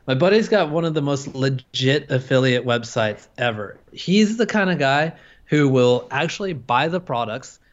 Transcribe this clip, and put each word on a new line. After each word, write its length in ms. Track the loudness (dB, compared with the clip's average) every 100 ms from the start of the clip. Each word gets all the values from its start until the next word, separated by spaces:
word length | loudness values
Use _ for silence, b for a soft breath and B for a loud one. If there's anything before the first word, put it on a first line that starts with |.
| B
my 80 | 0
buddy's 320 | 4 4 2
got 220 | 2 0
one 160 | 0 -2
of 80 |
the 80 | -2
most 340 | -2 -2 -4 -4
legit 760 | -2 -2 -6 -4 0 0 0
affiliate 560 | -4 0 2 4 2 0
websites 600 | -2 -2 -2 -2 -4 -12 -6
ever. 400 | -4 -4 -8 -16 _
He's 460 | -10 0 2 4 2
the 80 | -2
kind 240 | 0 0
of 100 | 0
guy 320 | 0 2 0 -6 B B B
who 200 | 2 2
will 400 | 4 4 2 0
actually 420 | -4 -4 -4 -8
buy 340 | -6 -2 0 0
the 140 | -2
products, 580 | -4 -6 -4 -8 -12 -20 _